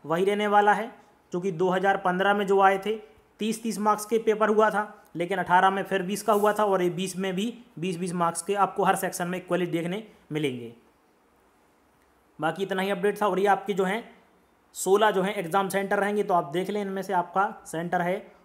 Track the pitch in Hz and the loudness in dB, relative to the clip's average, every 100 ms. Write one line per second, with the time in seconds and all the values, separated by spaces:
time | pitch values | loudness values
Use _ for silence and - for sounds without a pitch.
0 | 143 165 190 202 208 208 208 196 226 - | -4 0 0 0 2 4 6 4 0 -12
1 | _ _ _ 180 190 160 185 185 196 196 | _ _ _ -6 -4 0 2 2 2 2
2 | 185 180 190 208 196 196 196 196 196 220 | 0 2 2 2 2 6 6 4 -2 -6
3 | - _ _ - 214 220 226 190 214 208 | -8 _ _ -6 -4 -4 -4 -2 0 0
4 | - 226 220 208 214 214 214 196 208 - | 0 -2 0 0 2 4 2 2 -4 -10
5 | - 160 170 190 175 180 190 190 190 190 | -12 -8 -4 -2 2 4 4 2 -2 -2
6 | 180 202 - 208 208 208 214 190 180 165 | -2 -4 0 2 2 2 2 2 0 -2
7 | 185 180 190 180 226 240 - - 175 170 | -6 -6 -4 -4 -4 -8 -16 -8 -6 -4
8 | 180 180 170 170 - 202 190 196 185 190 | -4 -2 -2 -2 -4 0 0 2 2 2
9 | 185 - 175 185 180 175 175 160 170 196 | -2 -4 -4 -6 -2 -2 0 -2 -4 -6
10 | 220 - - 151 151 123 117 117 _ _ | -10 -18 -8 -4 -4 -4 -10 -18 _ _
11 | _ _ _ _ _ _ _ _ _ _ | _ _ _ _ _ _ _ _ _ _
12 | _ _ _ - 156 165 190 190 190 190 | _ _ _ -6 -4 -2 -4 -4 -4 -2
13 | 202 202 214 180 202 190 - 190 190 214 | -2 0 0 2 2 2 0 -2 0 -2
14 | - - _ _ _ _ _ - - 196 | -8 -20 _ _ _ _ _ -6 2 4
15 | 214 196 190 208 170 190 190 190 196 202 | 4 2 0 -2 -2 0 0 -2 -2 0
16 | 196 208 190 180 156 165 185 208 196 190 | 0 0 0 0 0 -4 -4 -4 -6 -6
17 | 190 185 196 185 202 - - 160 170 180 | -4 -2 -2 0 -2 -4 -10 -8 -2 -2
18 | 175 196 214 - | -2 -4 -6 -20